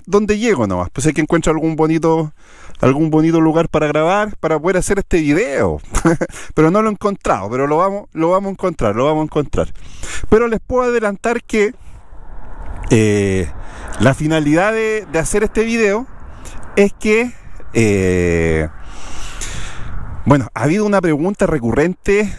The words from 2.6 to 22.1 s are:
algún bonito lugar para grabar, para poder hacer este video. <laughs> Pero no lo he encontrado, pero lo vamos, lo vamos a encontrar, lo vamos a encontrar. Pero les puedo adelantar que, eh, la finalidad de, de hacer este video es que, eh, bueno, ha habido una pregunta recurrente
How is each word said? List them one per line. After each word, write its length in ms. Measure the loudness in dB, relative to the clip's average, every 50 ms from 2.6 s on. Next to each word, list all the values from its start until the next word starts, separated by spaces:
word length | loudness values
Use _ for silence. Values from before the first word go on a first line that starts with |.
| -16 -16 -6 0
algún 280 | 2 2 2 2 2 2
bonito 300 | 4 4 4 4 4 4
lugar 300 | 4 4 4 2 0 2
para 180 | 0 0 0 2
grabar, 480 | 2 2 2 2 2 0 0 -2 -4 -6
para 220 | -2 -2 -2 0
poder 160 | 0 0 0
hacer 240 | 0 0 0 0 -2
este 220 | 0 2 2 2
video. 580 | 4 4 2 2 2 0 0 0 0 0 -2 -4 -6 -6 -6 0 2
<laughs> 500 | 2 2 2 -2 -6 -6 -12 -14 -4 0
Pero 160 | 2 4 4
no 120 | 4 4
lo 80 | 2 0
he 20 |
encontrado, 580 | -2 -2 -4 -4 -4 -2 -2 -2 -2 -2 -2 -4
pero 160 | -2 -2 0 0
lo 100 | 2 2
vamos, 320 | 2 0 -2 -4 -10 -10
lo 200 | -4 -2 0 2
vamos 180 | 2 2 0 -2
a 20 |
encontrar, 440 | -6 -4 -4 -4 -2 0 0 0 0
lo 100 | 2 0
vamos 160 | 2 2 0
a 20 | -2
encontrar. 500 | -2 -2 -2 -2 -2 -2 -2 -2 -2 -4 -8 -10 -12 -10 -10 -10 -6 -4 -2 2 4
Pero 180 | 4 4 4 2
les 120 | 0 -2
puedo 300 | -4 -2 -2 0 0 2
adelantar 540 | 0 0 0 0 -2 -2 -2 -2 -2 -2 -4
que, 300 | -2 0 0 0 0 -2 -6 -14 -18 -18 -18 -18 -18 -18 -14 -14 -12 -10 -10 -8 -8 -10 -10 -10 -10 -8 -8 0 2
eh, 600 | 4 4 4 4 4 2 2 2 0 0 -2 -2 -6 -8 -10 -12 -12 -12 -12 -10 -4 2
la 120 | 4 4 4
finalidad 600 | 2 0 0 0 2 2 2 2 2 2 2 0
de, 340 | 0 -2 -2 -2 -4 -6 -4
de 100 | -4 -2
hacer 240 | -2 0 0 0 0
este 200 | 0 0 -2 -2
video 440 | 0 0 0 2 2 0 -2 -4 -8 -12 -14 -14 -14 -16 -14 -14 -12 -10 -10 -10 -4 2
es 160 | 2 2 2 2
que, 400 | -2 0 2 2 2 2 0 -4 -10 -12 -12 -10 -10 -8 -2 0
eh, 920 | 2 4 4 4 4 2 2 2 2 2 2 2 2 2 2 2 0 0 -2 -6 -10 -12 -12 -8 -8 -6 -4 -4 -4 -4 -4 -6 -8 -8 -8 -6 -6 -6 -6 -6 -6 -6 -4 -4 -4 -4 -6 -6 -4 2
bueno, 240 | 2 4 4 2 0 -4
ha 100 | -2 0
habido 220 | 0 2 2 2
una 140 | 2 2 2
pregunta 480 | 2 2 0 2 0 -2 0 0 0 0
recurrente 840 | 0 0 0 0 2 2 2 2 0 -2 -2 0